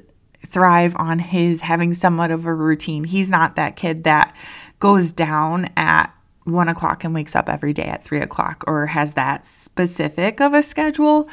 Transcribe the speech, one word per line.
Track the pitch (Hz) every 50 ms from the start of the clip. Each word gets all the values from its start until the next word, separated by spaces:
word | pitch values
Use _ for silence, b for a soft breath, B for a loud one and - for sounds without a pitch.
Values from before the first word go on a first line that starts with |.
| - _ _ _ _ _ _ _ -
thrive | - - 185 185 180 175 175 175 175 175 175
on | 170 165 165 170
his | 175 175 175 180 170 175 170 160
having | - 165 165 165 170 170 170
somewhat | 175 - 180 170 165 170 165
of | 165 160 165
a | 170 165
routine. | 160 156 156 156 151 - - 156 151 151
He's | 165 185 196 190 185
not | 190 165 160 156 -
that | - 156 - - -
kid | - 175 160 160 160
that | 160 151 151 - - B B B B B B B B B _
goes | - 202 202 190 180 160
down | 170 - 165 151 156 151 156 160 165 180 175 - -
at | 165 160 165 160 - - - - _ _ _ _ _ _
one | 170 165 180 175 170
o'clock | 165 - 170 160 - - -
and | 165 160
wakes | 160 151 - -
up | - - -
every | - 147 - 147 151
day | - -
at | - - - -
three | - 147 147
o'clock | - - - - - - 151 - - -
or | 156 151 147
has | 151 156 151 151 147 151
that | - 131 135 143 - -
specific | - - - - - _ - 180 175 175 - 156 151 151 - 175 208 220 -
of | 277 285 285
a | 294 294
schedule, | - - - 311 311 302 302 302 302 302 302 302 302